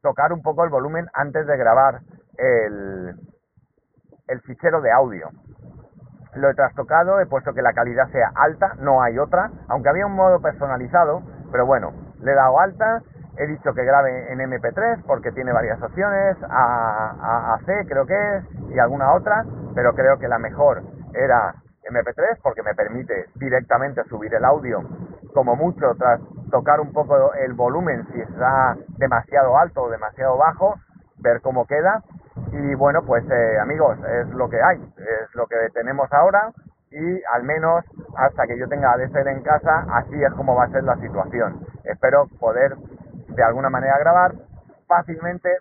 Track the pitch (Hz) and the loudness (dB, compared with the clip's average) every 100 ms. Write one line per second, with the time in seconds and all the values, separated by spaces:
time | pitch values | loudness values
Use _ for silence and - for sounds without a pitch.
0 | 147 131 151 170 151 156 170 139 143 160 | -2 0 -2 0 -4 -2 0 0 -2 -6
1 | 170 139 143 156 147 139 117 120 135 123 | -6 -6 -4 -4 -2 0 4 4 4 0
2 | - - _ - 127 120 107 104 98 95 | -16 -20 _ -4 2 2 0 -4 -10 -10
3 | 90 87 - _ _ _ _ _ _ _ | -12 -14 -20 _ _ _ _ _ _ _
4 | _ _ - 127 - 123 165 160 127 120 | _ _ -10 -10 -10 -4 0 0 2 4
5 | 131 95 80 - - - - - - _ | 2 -2 -14 -18 -20 -20 -20 -20 -20 _
6 | - - - - 139 135 135 - 123 156 | -20 -20 -18 0 0 2 0 0 0 2
7 | 180 196 165 135 131 123 123 117 120 120 | 4 2 0 -2 -4 0 0 2 -2 0
8 | 127 131 113 - 151 156 190 123 139 131 | 0 2 0 2 0 2 -2 -2 2 2
9 | 123 117 147 180 214 160 - 127 127 165 | 2 0 0 0 -2 -8 -6 -2 0 0
10 | 202 196 190 180 151 143 143 127 123 175 | -2 2 4 4 2 -4 -4 -4 0 2
11 | 160 - - - - 123 123 131 87 69 | 2 0 -8 -20 -6 0 2 2 0 -12
12 | - - 120 139 131 135 190 180 220 226 | -20 -8 0 4 4 4 2 0 -2 -2
13 | - - - - 147 151 147 123 127 139 | -8 -20 -20 -8 -8 -4 -6 -2 2 4
14 | 135 127 123 127 131 127 117 120 226 226 | 4 -2 -8 -8 -6 -4 -4 -2 -2 -4
15 | - 131 110 110 127 120 117 113 117 160 | -2 -2 -2 -6 -2 -2 -2 -4 -6 -4
16 | 202 196 196 185 - 127 123 120 113 107 | -2 0 0 -2 -2 2 2 2 0 -2
17 | 110 - 110 117 113 113 - 202 170 139 | -4 -6 -2 -2 0 -4 -2 -6 -2 -2
18 | 131 196 208 196 185 - - 123 120 139 | 0 0 -2 -4 -8 -14 -6 0 0 2
19 | 135 156 147 208 220 - - - 123 117 | 2 2 2 -2 -2 -12 -10 0 0 4
20 | 131 135 127 117 113 113 147 104 - - | 2 2 0 -4 -4 2 2 2 -6 -20
21 | - 110 131 120 98 - _ _ - 120 | -10 -2 2 4 2 -6 _ _ -6 -4
22 | 117 120 185 233 135 110 107 101 104 117 | -4 -2 -2 0 -4 -4 -6 -4 -4 -6
23 | 127 101 90 - 135 127 117 123 139 123 | -6 -8 -8 -10 -2 -2 0 0 0 -6
24 | 110 113 107 110 123 120 127 104 82 - | -8 -8 -4 0 2 2 0 -6 -6 -14
25 | - - - - 123 123 170 - 139 117 | -16 -16 -4 -2 0 0 -2 0 -2 2
26 | 123 117 - - - 208 - 151 147 147 | 2 2 -2 -16 -2 -2 2 0 0 -4
27 | 143 139 135 139 131 120 123 147 180 123 | 2 4 4 0 -6 -2 -2 0 -2 -4
28 | 113 120 113 - 127 135 131 117 - - | -6 -10 -10 -2 0 4 2 0 -10 -4
29 | 131 120 - 143 131 135 170 139 123 110 | 0 0 2 2 6 4 4 0 -4 -4
30 | 110 107 131 127 156 160 190 202 _ - | -8 -4 -2 4 2 4 0 0 _ -20
31 | _ _ - 120 131 131 117 143 170 214 | _ _ 0 0 0 -2 -2 0 2 0
32 | - - _ - - 147 143 135 143 156 | -6 -20 _ -14 -10 -6 -4 2 2 2
33 | 127 117 - 123 113 107 110 156 147 110 | 2 0 2 0 2 2 0 2 2 2
34 | 107 117 120 123 123 117 147 170 117 _ | -4 -4 -4 -4 -4 2 2 2 -6 _
35 | 101 110 110 120 117 117 113 117 117 139 | -6 -6 -6 -8 -4 -2 -2 -4 -6 -4
36 | 135 143 175 202 220 - - _ _ 147 | 0 4 6 4 0 -8 -20 _ _ -8
37 | 165 185 - 120 123 156 160 170 - - | -4 -4 -2 -4 -2 -2 2 0 -2 -20
38 | - - 135 - 117 120 127 143 127 123 | -14 0 0 0 -4 -4 -6 0 2 2
39 | 127 143 139 135 131 151 160 160 - 120 | 0 -2 -2 -4 0 0 2 0 0 -2
40 | 117 143 147 - 135 123 120 135 131 120 | -2 -2 -2 0 0 2 2 0 -2 -2
41 | 113 98 95 120 107 - - - - - | -4 -6 -4 -2 -4 -4 -18 -16 -12 -2
42 | 127 139 139 - 113 117 135 135 - - | 2 4 2 -2 -2 2 0 -2 -18 -20
43 | - - - - 117 120 135 131 135 139 | -20 -20 -12 0 2 2 -2 -2 0 2
44 | 151 175 180 180 - - _ _ _ 175 | 4 4 2 0 -20 -20 _ _ _ 0
45 | 170 160 170 180 180 180 | 0 -8 -8 -6 -2 -2